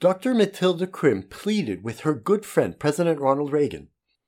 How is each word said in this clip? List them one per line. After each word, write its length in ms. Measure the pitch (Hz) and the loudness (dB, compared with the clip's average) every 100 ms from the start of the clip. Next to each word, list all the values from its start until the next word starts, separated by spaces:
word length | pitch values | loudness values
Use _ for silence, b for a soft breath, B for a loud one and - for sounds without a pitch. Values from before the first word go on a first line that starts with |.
Doctor 320 | 180 185 254 | 0 0 0
Matilda 520 | 240 202 - 180 165 185 | 2 2 2 0 0 -4
Krim 380 | - 151 101 | 0 2 2
pleaded 600 | 95 - 202 214 123 90 | -2 -8 -4 -2 -2 -6
with 180 | 107 113 | -8 -4
her 120 | 156 | -2
good 320 | 139 - 208 - | -2 0 0 0
friend, 320 | - 110 - | 0 0 -2
President 440 | 147 151 170 151 | -4 0 0 0
Ronald 320 | 135 139 147 | 2 0 0
Reagan. 340 | 147 143 80 71 _ _ _ | 0 0 -4 -14 _ _ _